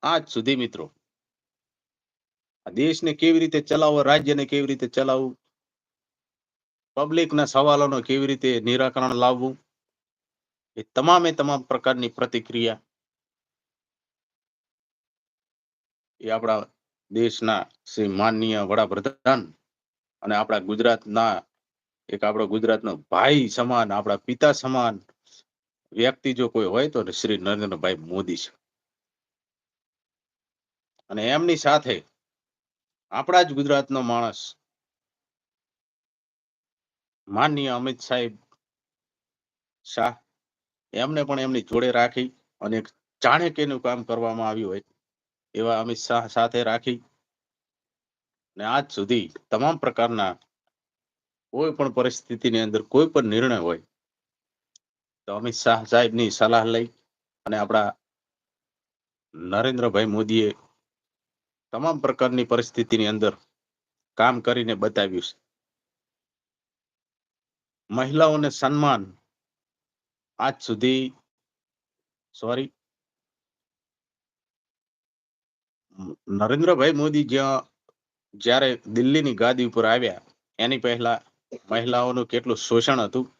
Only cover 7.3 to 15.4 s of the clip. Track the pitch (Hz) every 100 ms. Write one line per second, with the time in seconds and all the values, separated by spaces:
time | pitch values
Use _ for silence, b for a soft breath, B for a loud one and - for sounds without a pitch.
7.3 | 151 143 135 147 147 143 135 113 135 139
8.3 | 135 131 120 110 123 131 127 127 123 123
9.3 | 127 131 131 _ _ _ _ _ _ _
10.3 | _ _ _ _ - 110 - 147 175 170
11.3 | 160 143 143 127 131 131 127 120 - 123
12.3 | 120 113 120 117 110 _ _ _ _ _
13.3 | _ _ _ _ _ _ _ _ _ _
14.3 | _ _ _ _ _ _ _ _ _ _
15.3 | _